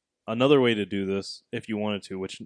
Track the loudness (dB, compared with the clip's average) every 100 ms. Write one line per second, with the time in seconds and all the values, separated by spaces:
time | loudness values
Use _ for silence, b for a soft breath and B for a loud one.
0 | _ _ -6 2 6 6 6 2 0 -2
1 | -2 -4 -6 -14 _ -10 -6 -4 -2 -4
2 | -6 -8 -8 -10